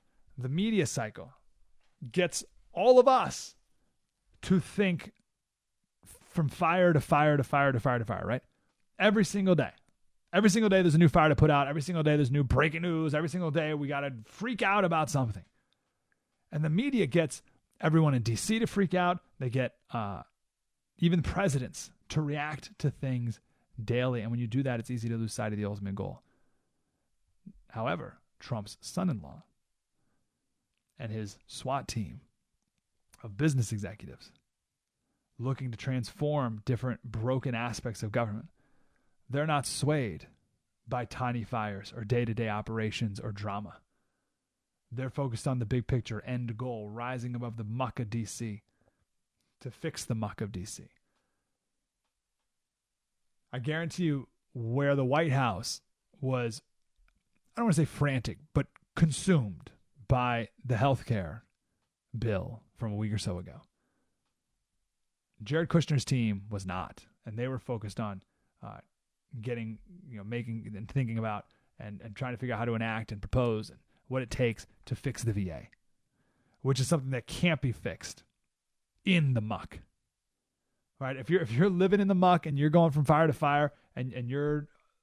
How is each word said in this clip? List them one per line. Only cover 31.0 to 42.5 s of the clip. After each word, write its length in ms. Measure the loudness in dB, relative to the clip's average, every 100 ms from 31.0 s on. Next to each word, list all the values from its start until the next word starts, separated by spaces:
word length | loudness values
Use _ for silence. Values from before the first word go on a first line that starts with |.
| -8
his 260 | -8 -8 -12 -18
swat 400 | -10 -6 -6 -4
team 360 | -6 -6 -10 _ _ _ _ _ _ _ _ _ -18
of 140 | -14 0
business 340 | 2 2 -2
executives 640 | -4 -8 -10 -16 -18 -20 _ _ _ _ _ _ _ _ _ _ -8
looking 320 | -6 -4 -6
to 60 | -6
transform 840 | -4 -4 -6 -4 -2 0 -2 -4
different 400 | -4 -2 -2 -6
broken 500 | -8 -6 -2 -2 -2
aspects 480 | -4 -6 -6 -8 -6
of 80 | -4
government, 360 | -2 -2 -6 -12 _ _ _ _ _ _ _ -6
they're 180 | -2 0
not 200 | 0 -2
swayed 640 | -2 0 2 0 -6 -14 _ _ _ _ _ -8
by 200 | -6 -6
tiny 360 | -4 -4 -4
fires 500 | -4 -4 -4 -8 -12 -10
or 80 |
day-to-day 440 | 0 0 2 -2
operations 680 | -2